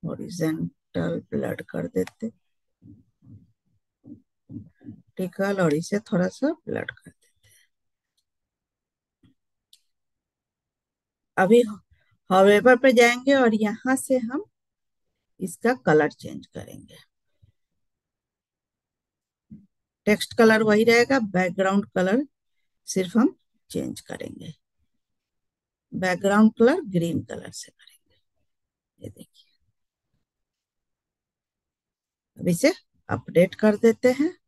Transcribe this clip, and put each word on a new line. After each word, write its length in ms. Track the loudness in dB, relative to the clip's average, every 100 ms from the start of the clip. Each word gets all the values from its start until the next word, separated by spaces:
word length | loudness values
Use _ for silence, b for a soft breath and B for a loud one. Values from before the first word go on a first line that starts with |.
horizontal 1160 | -10 -10 -12 -6 -6 -4 -8 _ _ -6 -6 -6 -6
ब्लड 300 | -6 -6 -8 -10
कर 220 | -8 -6
देते, 420 | -4 -6 _ -12 -12 _ _ _ _ -20 -20 _ _ _ -20 _ _ _ _ _ _ -20 -20 _ _ _
vertical, 1080 | -18 -18 _ -20 -20 _ -12 -12 -6 -6 -2
और 120 | 0
इसे 260 | -2 -4 -8
थोड़ा 260 | -4 -2 -2
सा 220 | -2 -4 -4 -8
ब्लड 260 | -10 -10
कर 180 | -14 -20
देते 360 | _ _ _ _
हैं। 200 | _ _ _ _ _ _ _ _ _ _ _ _ _ _ _ _ _ _ _ _ _ _ _ _ _ _ _ _ _ _ _ _ _ _ _ _ _ _ -2
अभी 240 | 4 6 4 -4 _ _ _ _ _
hover 480 | 4 6 6 6 6
पे 100 | 6
जाएंगे 400 | 6 4 2 2 2
और 200 | 2 2
यहाँ 400 | -2 -4 -4 -4
से 200 | 0 -2
हम 240 | -2 -8 -10 _ _ _ _ _ _ _ _ _
इसका 340 | -12 -4 -4 -2 2
color 260 | 2 2
change 340 | -4 -16 -16 -16
करेंगे। 500 | -18 -18 -20 -20 -20 _ _ _ _ _ _ _ _ _ _ _ _ _ _ _ _ _ _ _ _ _ _ _ _ _ -20 _ _ _ _ -2
text 260 | -2 -2 2
color 260 | 4 4
वही 200 | 2 2
रहेगा, 360 | 4 2 2 0
background 680 | 0 -2 -2 -2 0 0 -2 -2
color 300 | 0 0 -4 _ _ _ _ _ -8
सिर्फ 300 | -6 -2 0
हम 180 | 0 -2 _ _ _
change 300 | -10 -8 -12
करेंगे, 520 | -16 -14 -14 -16 -18 -20 _ _ _ _ _ _ _ _ _ _ _ _ _
Background 580 | -6 -4 -2 0 4 4 4
color 220 | 2 2 -2
green 320 | -4 -2 -6
color 280 | -8 -14 -16
से 200 | -20 -20
करेंगे। 440 | _ _ _ _ _ _ _ _ _ _ _ _ _
ये 100 | -20
देखिए, 420 | -20 -20 _ _ _ _ _ _ _ _ _ _ _ _ _ _ _ _ _ _ _ _ _ _ _ _ _ _ _ _ _ _ -10
अब 100 | -4
इसे 260 | 0 0 -2 _ _ _
update 460 | -10 -2 2 2 2
कर 200 | 0 2
देते 340 | 0 2 0
हैं। 200 | 0 -4 -6